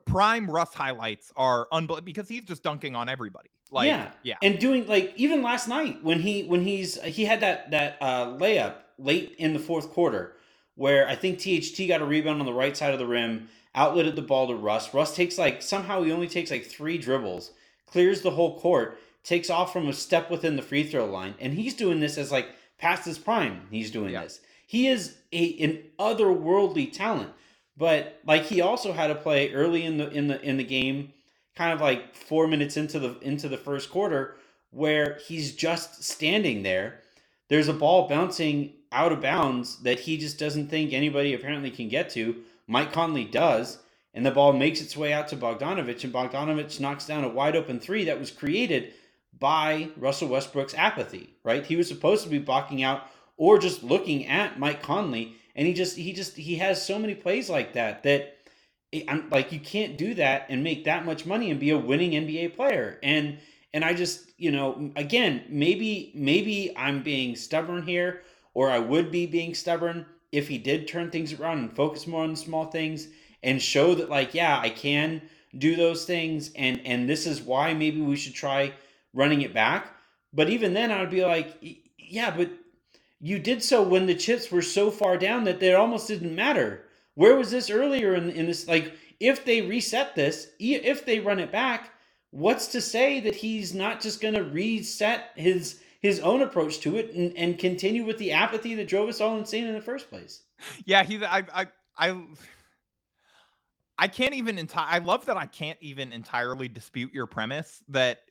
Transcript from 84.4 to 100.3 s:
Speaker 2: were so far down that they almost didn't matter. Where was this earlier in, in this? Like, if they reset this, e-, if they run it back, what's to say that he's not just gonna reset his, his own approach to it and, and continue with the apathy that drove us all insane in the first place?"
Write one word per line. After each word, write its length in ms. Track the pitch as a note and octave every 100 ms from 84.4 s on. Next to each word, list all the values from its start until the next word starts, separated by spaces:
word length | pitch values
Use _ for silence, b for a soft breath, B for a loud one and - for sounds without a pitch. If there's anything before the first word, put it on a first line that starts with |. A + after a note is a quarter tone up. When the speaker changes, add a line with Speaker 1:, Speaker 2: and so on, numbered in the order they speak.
| -
Speaker 2:
were 100 | F3+
so 260 | E3+ G3 G#3
far 280 | G#3 G3+ F3+
down 260 | F#3+ A#3+
that 140 | G#3+ F3+
they 160 | F#3
almost 320 | F#3 A3+ A#3 -
didn't 280 | G#3 E3+
matter. 500 | D#3+ B3 B3 A2+ G2 b b b
Where 200 | - F#3+
was 160 | C4+ A3+
this 200 | B3 G#3+
earlier 440 | G#3+ C#4+ C4+ G#3
in, 160 | F#3 E3+
in 160 | E3 E3
this? 220 | E3+ -
Like, 280 | E3 D#3 B B B
if 260 | A3+ C4+
they 180 | B3+ A#3
reset 520 | F3+ A3+ - A3+ C4+
this, 380 | - C#3+ - - -
e-, 160 | A3 C#4
if 280 | A#3+ C#4+
they 140 | - A3
run 220 | G3 G3
it 100 | E3
back, 400 | G#3+ B3+ A3+ - b b b b
what's 380 | C3+ E3+ B3+ -
to 120 | B3
say 380 | - A3 C4+ C#4
that 160 | G#3+
he's 400 | G#3 A3 A3 F#3
not 260 | F#3 G3 A3+
just 200 | A3 -
gonna 240 | G#3+ G#3+
reset 880 | E3 D3+ G#3+ A3+ F3 - G#3 A#3 -
his, 460 | - E3 F#3 D#3 - b b
his 200 | G3+ F#3
own 200 | E3+ B3
approach 380 | C4+ F#3 D#3 -
to 140 | - G#3+
it 160 | A3
and, 240 | E3+ F3 F3
and 220 | E3+ F3
continue 460 | F3+ F3+ F#3+ A#3
with 140 | A3 A3
the 120 | G3
apathy 460 | D#3 A3 A3 A#3 A3+
that 100 | F3
drove 220 | G3 G#3+
us 120 | A3+
all 160 | G#3+ A3
insane 300 | G#3+ A3 A#3
in 80 |
the 80 | G#3+
first 260 | G#3+ C4 -
place?" 360 | - -